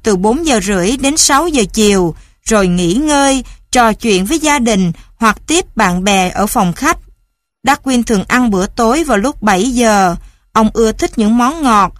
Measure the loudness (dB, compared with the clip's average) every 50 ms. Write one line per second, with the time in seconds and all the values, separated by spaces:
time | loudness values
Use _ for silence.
0 | -2 0 0 2 2 0 0 0 0 0 0 0 0 -2 -2 -2 0 -2 -2 -2
1 | -2 -2 0 0 0 2 2 0 0 0 0 0 -2 0 0 0 2 2 2 2
2 | 0 -2 -4 -8 -14 _ _ _ _ -2 0 0 2 2 0 0 0 0 0 0
3 | 0 0 0 2 2 2 0 -2 -4 -8 -16 -20 _ _ 0 2 2 2 0 -2
4 | -2 0 0 0 0 -2 -2 -2 0 0 0 0 0 0 0 0 0 -2 -4 -6
5 | -12 -20 _ -2 0 0 0 -2 -4 -2 -2 -2 -2 -2 -2 -2 0 0 0 0
6 | 0 0 2 2 0 0 -2 -2 -2 -2 0 0 0 0 -2 -2 -2 -4 -4 -4
7 | -8 -18 -20 _ _ _ _ _ _ _ _ _ -4 -2 -2 -2 -2 -2 0 0
8 | 0 0 0 -2 0 0 0 0 0 0 0 0 -2 -2 -2 0 0 0 2 0
9 | 0 0 0 0 0 -2 -4 -2 0 0 0 2 0 0 0 0 2 2 2 2
10 | 2 0 0 -4 -8 -16 _ _ _ _ 0 0 0 0 2 0 0 0 0 -2
11 | -6 -4 -2 -2 0 0 0 0 0 0 -2 -2 0 0 2 2 2 0 -2 -8